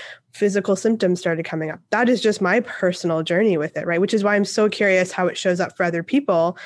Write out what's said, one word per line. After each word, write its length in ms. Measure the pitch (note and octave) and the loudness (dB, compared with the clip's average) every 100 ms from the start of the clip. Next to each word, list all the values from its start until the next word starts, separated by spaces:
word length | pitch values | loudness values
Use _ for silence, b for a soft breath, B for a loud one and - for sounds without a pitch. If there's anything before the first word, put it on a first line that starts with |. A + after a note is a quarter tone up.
| B B _ | B B _
physical 420 | - G3+ G3+ G3 F#3 | -2 0 0 0 0
symptoms 440 | A3+ A3 F#3 F3+ | 0 2 2 0
started 240 | F3 E3 E3+ | -2 -4 -4
coming 260 | D#3+ D#3 | -6 -6
up. 80 | D#3+ _ | -8 _
That 200 | G#3+ B3 | 0 2
is 120 | A#3 | 2
just 200 | A3 G#3 | 2 0
my 180 | F#3 A3 | 2 2
personal 640 | A#3 - F#3 F3+ F3 D#3+ | 0 -2 -2 0 -2 -2
journey 340 | D#3+ F3 A3 E3 | 0 2 2 2
with 180 | D#3 - | -2 -4
it, 120 | E3+ | -2
right? 120 | E3+ | 0
Which 140 | G3 | 0
is 100 | A3 | 2
why 120 | G3+ G#3 | 2 2
I'm 100 | G3+ | 0
so 240 | - G#3+ | 0 0
curious 420 | - G#3 F#3 F3+ | 2 2 2 0
how 140 | - F3+ | -2 -2
it 100 | - | 0
shows 220 | F#3+ F3+ | -2 0
up 160 | E3+ - | -2 -2
for 80 | |
other 200 | F3 E3+ | -2 -2
people. 540 | E3+ C4+ C#4 E3+ E3+ F3+ | 0 0 2 2 0 -2